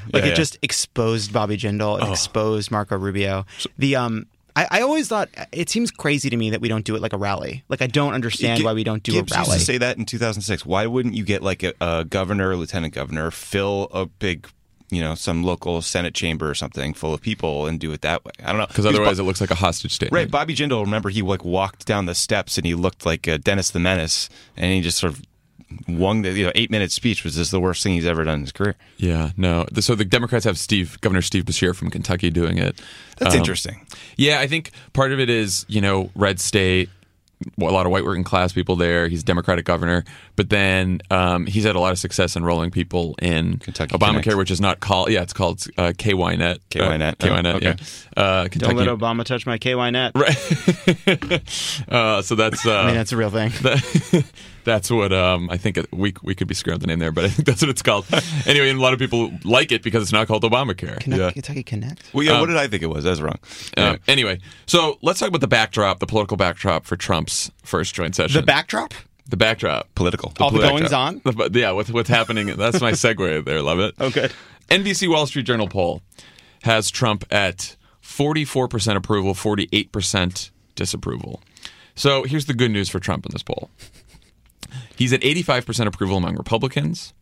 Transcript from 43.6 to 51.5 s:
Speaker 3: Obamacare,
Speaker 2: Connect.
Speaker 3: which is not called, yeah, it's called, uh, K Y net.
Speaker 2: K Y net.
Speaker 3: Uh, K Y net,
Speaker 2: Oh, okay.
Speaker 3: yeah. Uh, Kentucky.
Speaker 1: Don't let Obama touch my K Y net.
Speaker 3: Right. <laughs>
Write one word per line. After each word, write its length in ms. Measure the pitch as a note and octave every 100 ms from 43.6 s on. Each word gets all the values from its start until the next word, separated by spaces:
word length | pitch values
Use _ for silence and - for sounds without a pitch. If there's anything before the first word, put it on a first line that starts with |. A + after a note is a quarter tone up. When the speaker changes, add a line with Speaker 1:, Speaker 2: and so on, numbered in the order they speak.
| - - D#2+ F#2
Speaker 3:
Obamacare, 240 | G#2 G#2+
Speaker 2:
Connect. 140 | G#2 G2+
Speaker 3:
which 140 | F#2
is 80 | A2
not 200 | G2 F2
called, 280 | G2+ F#2+ F#2
yeah, 120 | G#2
it's 100 | F2
called, 320 | - F2+ F2 - -
uh, 160 | F2 F2
K 160 | G#2+
Y 220 | F#2+ F2 F2
net. 240 | E2+ F2 _
Speaker 2:
K 120 | E2
Y 160 | F2 D#2
net. 180 | D#2 -
Speaker 3:
Uh, 60 | F2
K 60 |
Y 100 | F2+
net, 120 | F2
Speaker 2:
Oh, 40 | F#2+
okay. 80 | F2 F2+ - - - -
Speaker 3:
yeah. 40 |
Uh, 240 | G2 F#2 F2+
Kentucky. 260 | - A#2 A#2+
Speaker 1:
Don't 100 | B2
let 140 | A#2
Obama 240 | A#2 A#2
touch 220 | A#2 B2 B2+
my 100 | A2+
K 160 | B2+
Y 160 | B2+ A#2+
net. 220 | B2 B2 C3
Speaker 3:
Right. 220 | D3 C#3
<laughs> 1040 | - E3 - E3+ - E3+ - F3 C#3+ F3 -